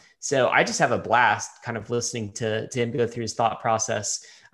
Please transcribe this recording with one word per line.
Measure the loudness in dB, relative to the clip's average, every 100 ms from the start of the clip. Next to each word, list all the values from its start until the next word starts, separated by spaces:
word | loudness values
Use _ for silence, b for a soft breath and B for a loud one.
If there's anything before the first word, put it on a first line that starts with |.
| b b
so | -2 2 4
I | 4
just | 2 2
have | 2
a | 2
blast | 2 4 4 2 -4 -12
kind | -8 -8
of | -4
listening | -4 -2 -6 -6
to, | -4 -2 -2 -4
to | -2
him | -2
go | 0 -2
through | -2
his | -6
thought | 0 0 0
process, | 0 0 0 -4 -4 -8 B B B